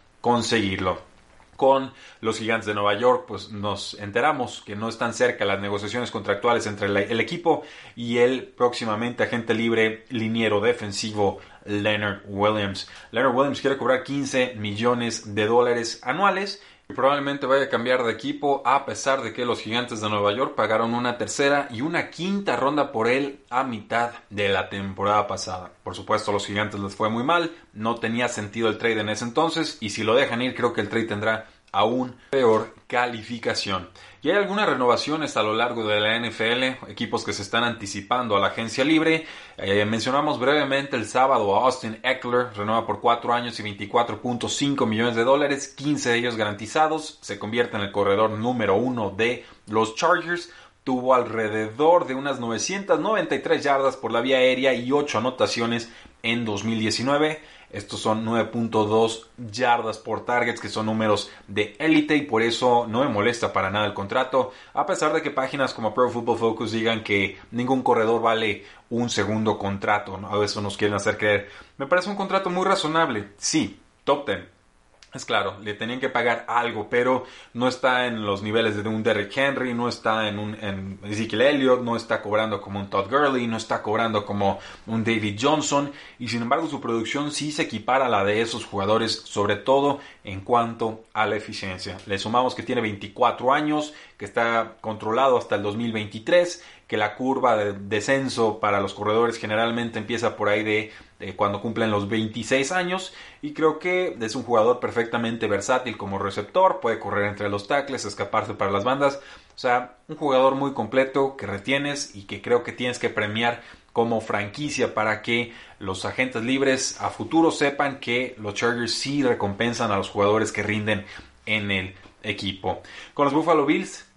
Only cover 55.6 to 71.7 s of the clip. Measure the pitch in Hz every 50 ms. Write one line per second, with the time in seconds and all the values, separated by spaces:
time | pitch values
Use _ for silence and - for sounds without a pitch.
55.6 | 117 117 117 117 117 - - - - - - _ - 113 117 120 117 110 104 98
56.6 | 101 113 113 110 110 107 110 - 117 135 143 147 156 156 151 - - - - -
57.6 | - - - 101 - - - 101 - 113 107 110 113 113 117 117 110 110 - 117
58.6 | 113 110 110 110 107 104 107 110 113 113 - - - - _ - 123 107 101 120
59.6 | 127 120 120 117 110 113 107 - - 113 107 101 - - 123 123 117 120 113 113
60.6 | - 98 - 113 107 110 110 110 110 107 104 101 - - - - - - 98 104
61.6 | 104 - - - 156 160 156 151 151 - 156 143 - - 113 110 113 117 117 -
62.6 | 127 127 120 120 117 110 107 120 143 139 113 101 104 120 117 - 110 - - 98
63.6 | 95 95 98 104 107 101 101 101 98 98 117 127 131 - - 262 123 254 - -
64.6 | - - - 143 143 - 185 - 156 156 151 160 151 143 139 135 131 131 - 139
65.6 | 131 120 - - 113 104 104 127 127 117 113 120 117 123 113 110 113 113 110 -
66.6 | 120 104 107 113 110 113 113 107 107 - 104 98 95 87 - - - - 113 117
67.6 | 123 123 135 131 123 127 120 113 110 110 120 120 113 113 113 113 113 107 95 -
68.6 | - - - - _ _ 117 117 120 117 - 110 98 101 107 107 110 107 104 -
69.6 | 101 98 98 98 - 110 107 104 - 98 98 95 101 101 104 104 104 101 - 107
70.6 | 101 101 - - 104 104 104 98 - 113 101 - - 107 104 98 - - - -
71.6 | - -